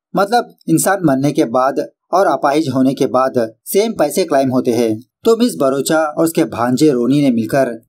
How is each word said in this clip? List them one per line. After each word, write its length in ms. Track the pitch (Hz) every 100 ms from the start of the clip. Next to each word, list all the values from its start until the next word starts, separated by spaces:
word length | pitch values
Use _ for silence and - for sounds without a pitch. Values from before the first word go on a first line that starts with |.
| _ 175
मतलब 380 | 196 240 - _ -
इंसान 280 | 160 170 196
मरने 280 | 160 131 143
के 120 | 151
बाद 420 | 131 127 131 139 - _ _
और 120 | 175 190
अपाहिज 420 | 139 147 147 151
होने 260 | 131 131
के 120 | 131 135
बाद 420 | 127 131 127 113 - -
सेम 260 | 196 226
पैसे 320 | - 151 190
क्लेम 260 | 170 139 135
होते 200 | 127 127
हैं। 280 | 117 117 110 - _
तो 120 | 226 226
मिस 180 | 240
भरूचा 440 | 165 135 139 - 160
और 260 | 156 -
उसके 200 | 165 170
भांजे 460 | 139 110 120 127 156
रोनी 320 | 120 120 143
ने 80 | 143
मिलकर 500 | 113 110 143 127 117